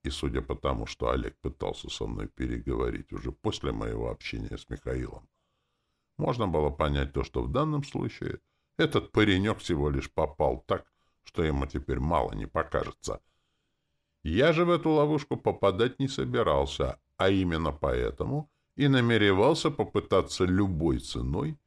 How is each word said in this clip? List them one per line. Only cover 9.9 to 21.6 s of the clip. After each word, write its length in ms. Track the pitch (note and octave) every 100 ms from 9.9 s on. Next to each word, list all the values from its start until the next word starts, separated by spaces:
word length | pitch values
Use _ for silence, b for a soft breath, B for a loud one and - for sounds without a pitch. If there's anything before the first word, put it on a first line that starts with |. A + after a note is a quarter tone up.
лишь 200 | C#2 -
попал 520 | - D2+ - C#2+ B1 -
так, 260 | F#2 - _ _ _
что 200 | - -
ему 240 | D#2+ C#2 C#2
теперь 320 | - C#2 B1+
мало 340 | C#2 E2 A1
не 140 | G#1 -
покажется. 760 | - D#2+ D2 - - - - _ _ _ _ _ _ _ _ _ _
Я 280 | D2 F2+ D3+
же 140 | D#3+ F3
в 60 |
эту 180 | E3+ D#3+
ловушку 480 | D#3 D3 D3+ - D3
попадать 640 | - F2+ G2 F#2+ B2 -
не 80 | C3+
собирался, 920 | C3+ B1+ B2 F2 C#2+ C#2 - C2 - _ -
а 120 | F#2+
именно 420 | G2 F2+ E2 D#2+
поэтому 800 | D2 C#2+ B1 A#1+ - A2 C#3+ D#3 _ _ -
и 120 | C#3+
намеревался 840 | C3 A#2+ A2+ G#2 F#2+ B2 E3+ E3
попытаться 760 | - G#2+ G#2 - F#2+ - - F#2
любой 520 | F#2 G2 E2 E2 B1+
ценой 600 | - - B1+ D2 D3+ D3+